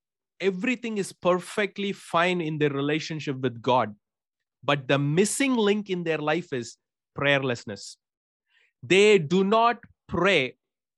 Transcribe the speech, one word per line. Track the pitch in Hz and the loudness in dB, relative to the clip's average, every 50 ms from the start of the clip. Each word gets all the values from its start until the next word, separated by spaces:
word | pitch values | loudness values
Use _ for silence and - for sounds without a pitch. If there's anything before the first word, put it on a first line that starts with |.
| _ _ _ _ _ _ _ - | _ _ _ _ _ _ _ -6
everything | 170 196 190 180 190 262 247 233 - 226 220 202 | -2 -2 -2 -2 -2 -4 -4 -4 -4 -6 -6 -6
is | 180 - - | -6 -6 -8
perfectly | _ - 180 180 180 175 - - - 208 196 - - 196 202 190 | _ 0 0 0 0 -2 -4 -4 -4 -4 -4 -4 -6 -6 -6 -6
fine | - - - - 170 170 180 180 175 | -8 -8 -4 0 0 2 2 0 -2
in | 165 156 156 151 | -2 -4 -2 0
their | 147 147 | -2 0
relationship | 139 139 139 143 151 156 151 - 165 156 143 151 135 131 | 0 -2 -2 -2 -2 -2 -4 -6 -10 -8 -6 -6 -6 -4
with | 131 127 117 113 | -4 -4 -4 -4
God, | 107 131 123 127 113 107 104 - _ _ _ _ _ _ _ _ _ _ _ _ - | 0 2 2 2 2 0 -4 -12 _ _ _ _ _ _ _ _ _ _ _ _ -4
but | 123 143 143 127 117 | -2 -2 -2 0 0
the | 143 139 | 0 0
missing | 143 143 151 170 208 202 - - 277 269 254 | 2 0 2 2 2 0 0 -2 0 0 0
link | 233 214 202 208 214 202 202 | 2 2 0 0 -2 -2 -6
in | 185 175 170 | -6 -6 -4
their | 165 156 151 | -4 -4 -4
life | 151 151 156 175 175 - 143 | -2 -2 -2 -2 -2 -6 -6
is | 123 117 - - _ _ _ _ _ _ _ _ - | -8 -8 -8 -12 _ _ _ _ _ _ _ _ -4
prayerlessness. | 139 143 143 139 135 131 123 117 - 117 101 - - - - _ _ _ _ _ _ _ _ _ _ _ _ _ _ _ _ _ - | 0 2 2 2 2 -2 -4 -4 -6 -12 -14 -14 -14 -18 -20 _ _ _ _ _ _ _ _ _ _ _ _ _ _ _ _ _ -4
They | 120 180 190 208 214 214 196 | 2 4 6 6 8 6 6
do | 156 139 180 190 190 | 4 4 2 2 2
not | 190 214 226 233 233 240 233 - - _ _ _ - | 4 4 4 4 2 0 -2 -8 -20 _ _ _ -8
pray. | - - - 196 196 156 131 123 - _ _ _ _ _ _ _ _ | -4 0 2 2 2 2 0 -2 -6 _ _ _ _ _ _ _ _